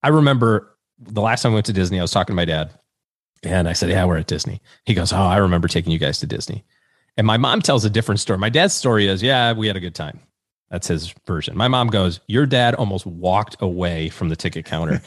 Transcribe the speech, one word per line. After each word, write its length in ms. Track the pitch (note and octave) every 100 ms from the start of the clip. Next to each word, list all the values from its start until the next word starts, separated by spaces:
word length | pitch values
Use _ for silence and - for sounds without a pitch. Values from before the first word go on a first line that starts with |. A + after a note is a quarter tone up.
I 60 | C#3+
remember 680 | D#3 C#3+ C3 A#2 G#2+ - _ _ _
the 220 | A#2+ G#2+
last 220 | A2 A#2
time 100 | B2
I 20 | G#2+
went 100 | G#2
to 80 |
Disney, 240 | G2 F#2 F#2
I 40 |
was 100 | E2+
talking 200 | G2 F2+
to 40 | F#2
my 100 | E2+
dad, 240 | D#2 D2+ - _ _ _ _ _ _
and 260 | - F#2 E2+
I 40 |
said, 180 | E2 F2
"Yeah, 140 | F#2+
we're 140 | F2+ D#2+
at 80 | -
Disney." 340 | D2+ - - _ _
He 100 | -
goes, 180 | G2 F2
"Oh, 40 | F#2
I 220 | F#2+ G2
remember 280 | F#2+ F2 E2+
taking 260 | F2+ F2
you 60 | E2
guys 220 | C#2+ -
to 60 | -
Disney." 380 | - - G#2 _ _ _ _ _ -
And 100 | G#2+
my 120 | A2+
mom 240 | C3 -
tells 240 | - C#3 G#2+
a 40 |
different 300 | G#2+ - G2+
story. 180 | - F#2+
My 120 | G#2
dad's 240 | C3 F#3+
story 340 | - C3+ A2 G2+
is, 140 | F#2+
"Yeah, 300 | A#2+ C3 A#2+
we 140 | A2+ A2
had 100 | F#2+
a 40 |
good 140 | F2+
time." 260 | E2 D2+ A#1+ _ _ _ _ _
That's 160 | F2+ -
his 280 | E2 E2 - -
version. 300 | E2 D#2 E2
My 100 | A#2+
mom 220 | B2+ A#2
goes, 320 | G#2+ F#2 F2 -
"Your 160 | A2
dad 300 | C#3+ B2+ A#2+
almost 320 | A#2+ A2 F#2+ F#2+
walked 500 | E2+ F2+ F#2+ G#2+ -
away 500 | G2 F2+ F2+ E2 D#2+
from 180 | - E2
the 80 | D#2+
ticket 300 | F2 E2 D#2+
counter 340 | D#2+ E2 -